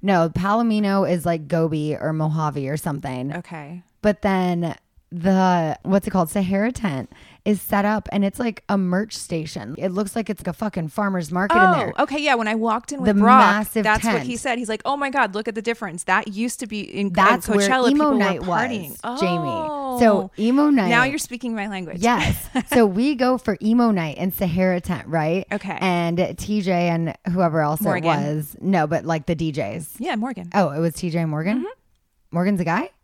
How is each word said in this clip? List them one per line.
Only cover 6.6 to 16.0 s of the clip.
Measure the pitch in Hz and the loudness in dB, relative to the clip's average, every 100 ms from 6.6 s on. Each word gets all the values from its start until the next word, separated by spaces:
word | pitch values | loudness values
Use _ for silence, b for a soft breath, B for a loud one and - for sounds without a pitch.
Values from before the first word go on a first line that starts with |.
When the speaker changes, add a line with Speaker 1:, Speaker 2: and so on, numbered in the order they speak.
| 220 | -2
Speaker 1:
Tent | 254 208 135 - B B B - | -2 -4 -4 -6 B B B -2
is | 208 | -2
set | - 202 202 | 0 0 2
up | 214 - | -2 -2
and | 202 196 | -2 -2
it's | - | -2
like | 240 196 - | -4 -4 -4
a | 202 | -2
merch | 180 180 220 - | 0 0 -2 -8
station. | - 170 156 175 107 147 | -6 -6 -6 -10 -10 -4
It | 180 | -4
looks | 185 202 226 | -2 -4 -4
like | 214 | -4
it's | 208 | -6
like | - | -6
a | |
fucking | - 214 190 160 | -6 -6 -6 -6
farmer's | - 202 185 151 | -2 -2 -2 -2
market | 175 202 339 | -2 2 4
in | |
Speaker 2:
Oh, | 370 330 | 6 4
Speaker 1:
there. | 208 - | 0 -2
Speaker 2:
okay. | 285 285 | -2 0
Yeah. | 294 | 0
When | 247 220 | 0 0
I | 226 | 0
walked | 226 220 - | 0 -2 -6
in | 285 | -2
with | 214 | 2
Speaker 1:
The | 202 | 6
Speaker 2:
Brock, | 220 262 | 8 10
Speaker 1:
massive | 220 208 214 226 | 8 4 0 -2
Speaker 2:
that's | 214 214 226 | 2 2 2
what | 214 | 0
he | - | -2
Speaker 1:
tent. | 233 | -6
Speaker 2:
said. | 277 240 | -4 -4
He's | 220 | -4
like, | 220 - | -4 -2
"Oh | 285 | -2
my | 277 | -2
God, | 269 220 196 | 0 0 -2
look | 220 | -6
at | |
the | 214 | -4
difference. | 226 233 202 170 | -4 -4 -6 -8